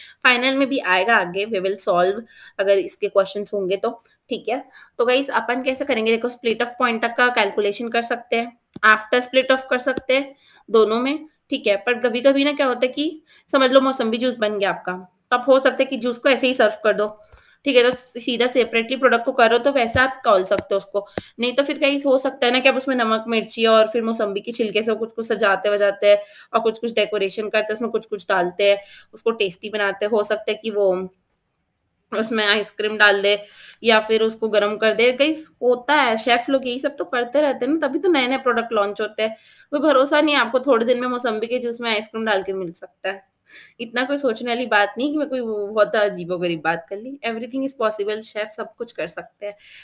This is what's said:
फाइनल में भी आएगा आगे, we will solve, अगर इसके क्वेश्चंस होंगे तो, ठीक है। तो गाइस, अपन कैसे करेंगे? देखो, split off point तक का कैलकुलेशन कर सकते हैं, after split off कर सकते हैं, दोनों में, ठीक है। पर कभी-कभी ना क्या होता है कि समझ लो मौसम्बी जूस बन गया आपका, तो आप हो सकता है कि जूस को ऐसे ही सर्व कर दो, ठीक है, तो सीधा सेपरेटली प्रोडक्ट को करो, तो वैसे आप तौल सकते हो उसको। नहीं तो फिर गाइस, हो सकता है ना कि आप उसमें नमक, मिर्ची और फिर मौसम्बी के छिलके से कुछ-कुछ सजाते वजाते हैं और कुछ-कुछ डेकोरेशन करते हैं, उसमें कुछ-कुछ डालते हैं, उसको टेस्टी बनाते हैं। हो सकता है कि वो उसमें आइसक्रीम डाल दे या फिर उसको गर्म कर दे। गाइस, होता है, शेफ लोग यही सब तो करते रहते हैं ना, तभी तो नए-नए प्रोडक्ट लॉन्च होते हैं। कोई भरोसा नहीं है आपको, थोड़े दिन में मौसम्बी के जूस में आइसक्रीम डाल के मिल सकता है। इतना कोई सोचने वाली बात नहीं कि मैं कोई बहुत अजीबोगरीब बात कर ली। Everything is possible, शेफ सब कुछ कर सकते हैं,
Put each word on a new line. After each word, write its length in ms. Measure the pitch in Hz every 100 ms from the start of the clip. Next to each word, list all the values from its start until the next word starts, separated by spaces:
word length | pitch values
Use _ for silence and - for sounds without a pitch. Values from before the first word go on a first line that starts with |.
| - _
फाइनल 300 | 254 240 254
में 140 | 269 269
भी 100 | 269
आएगा 380 | 175 185 196 226
आगे, 300 | 175 185 214
we 80 |
will 240 | 202 190 208 -
solve, 340 | 175 180 208 226 - - -
अगर 200 | 196 196
इसके 300 | 143 - 202
क्वेश्चंस 420 | 196 190 208 208
होंगे 220 | 208 185 196
तो, 260 | 226 247 _ _ _
ठीक 200 | 226 -
है। 160 | 262 - - - -
तो 60 |
गाइस, 260 | 233 254 277
अपन 320 | 226 226 254
कैसे 220 | 262 262
करेंगे? 320 | 285 233 226 226
देखो, 120 | 247
split 280 | - 233 220
off 140 | 240 -
point 200 | 247 226
तक 120 | 233 233
का 120 | 247
कैलकुलेशन 600 | 247 202 196 202 202 233
कर 140 | 233
सकते 340 | 233 233 - 233
हैं, 220 | 240 _ _ - 220
after 420 | 214 - 247 247
split 220 | 262 254
off 120 | 262 -
कर 80 | 254
सकते 360 | 254 254 -
हैं, 200 | 262 277 - _ _ -
दोनों 300 | 220 214 226
में, 260 | 254 302 311 _ _
ठीक 160 | 262 220
है। 100 | 196
पर 180 | -
कभी-कभी 500 | 233 240 226 277 277
ना 80 | 277
क्या 140 | 285 277
होता 140 | 240
है 60 | 254
कि 340 | 254 311 311 _ _ -
समझ 180 | 277 262
लो 100 | 269
मौसम्बी 380 | 262 262 226 233
जूस 180 | 254 240
बन 220 | 214 208
गया 120 | 196
आपका, 220 | 170 - 185 - _ _
तो 60 | 247
आप 80 | 254
हो 100 | 262
सकता 200 | 262 -
है 40 |
कि 120 | 262 247
जूस 220 | 247 240
को 100 | 285
ऐसे 180 | 240 262
ही 80 |
सर्व 180 | - 214 214
कर 80 | 220
दो, 260 | 202 208 - _ - _ _
ठीक 120 | 190 247
है, 60 |
तो 120 | 240
सीधा 520 | 254 - 247 262 233 247
सेपरेटली 500 | 254 226 233 226 254
प्रोडक्ट 280 | 254 233
को 80 | 247
करो, 260 | 254 226 233
तो 140 | 262
वैसे 280 | 277 226 254
आप 220 | 262 -
तौल 200 | 240 196
सकते 240 | 185 196 -
हो 40 | 196
उसको। 300 | - 202 202 - - -
नहीं 120 | 247
तो 100 | 247
फिर 160 | 285 285
गाइस, 280 | 277 285 285
हो 120 | 262
सकता 280 | 262 - 240
है 60 |
ना 60 | 254
कि 100 | 269
आप 80 | 254
उसमें 200 | 269 254
नमक, 280 | 220 220 226
मिर्ची 380 | 226 - - 226
और 220 | 220 214
फिर 140 | 233
मौसम्बी 380 | 220 226 202 196
के 120 | 233
छिलके 300 | 226 220 202
से 120 | 226
कुछ-कुछ 320 | 214 226 - 226
सजाते 440 | 208 208 190 208
वजाते 360 | 202 202 196 202
हैं 120 | 202 - - -
और 60 | 233
कुछ-कुछ 320 | 226 220 233
डेकोरेशन 560 | 226 208 208 196 220 214
करते 240 | 214 214
हैं, 20 |
उसमें 160 | 220 233
कुछ-कुछ 360 | 220 - 202 -
डालते 420 | 190 180 180 202
हैं, 120 | 202 - - _
उसको 180 | 214 226
टेस्टी 400 | 226 196 - 208
बनाते 340 | 214 202 190
हैं। 60 | 208
हो 120 | 220
सकता 280 | 208 214 -
है 100 | 220
कि 80 | 220
वो 380 | 208 196 185 185 _ _ _ _ _ _ _ _ _ _ 269
उसमें 280 | 220 220 208
आइसक्रीम 520 | 214 202 - 208 214
डाल 240 | 208 202
दे 200 | 196 208 - - - -
या 180 | 220 220
फिर 220 | 220 220
उसको 260 | 220 220 220
गर्म 280 | 208 202 208
कर 160 | 220
दे। 200 | 214 240
गाइस, 380 | 254 294 311 - _
होता 320 | 247 247 247
है, 220 | 294 254 220
शेफ 340 | 247 240 240
लोग 160 | 269 254
यही 120 | 247
सब 180 | 285 -
तो 80 |
करते 360 | - 247 240 285
रहते 260 | 294 240 247
हैं 60 |
ना, 160 | 320 285
तभी 100 | 285
तो 100 | 370
नए-नए 280 | 302 247 262
प्रोडक्ट 360 | 254 226 233
लॉन्च 280 | 214 202 202
होते 220 | 214 -
हैं। 140 | 220 220 - - _
कोई 100 | 294
भरोसा 400 | 302 262 277 302
नहीं 140 | 302
है 60 | 285
आपको, 200 | 226 254
थोड़े 260 | 269 233 233
दिन 140 | 240
में 80 | 247
मौसम्बी 380 | 240 240 220 233
के 120 | 247
जूस 220 | 240 233
में 100 | 233
आइसक्रीम 340 | 214 220 226 220
डाल 160 | 196
के 100 | 190
मिल 200 | 190 175
सकता 380 | 170 - _ 190
है। 220 | 196 _ _ _ - - _
इतना 220 | 233 240
कोई 160 | 262 285
सोचने 320 | 277 226 240
वाली 160 | 240 240
बात 280 | 208 202 226
नहीं 140 | 285
कि 60 | 302
मैं 100 | 277
कोई 120 | 262
बहुत 560 | 226 208 202 214 208 214
अजीबोगरीब 640 | 208 180 170 180 175 165
बात 260 | 165 165 -
कर 60 | 202
ली। 220 | 240 277 233
Everything 400 | 220 240 269 269
is 40 | -
possible, 400 | 220 208 202 214
शेफ 260 | 220 214 214
सब 260 | - 226
कुछ 180 | _ 226
कर 140 | - 170
सकते 400 | 175 175 _ 202
हैं, 100 | 202 - -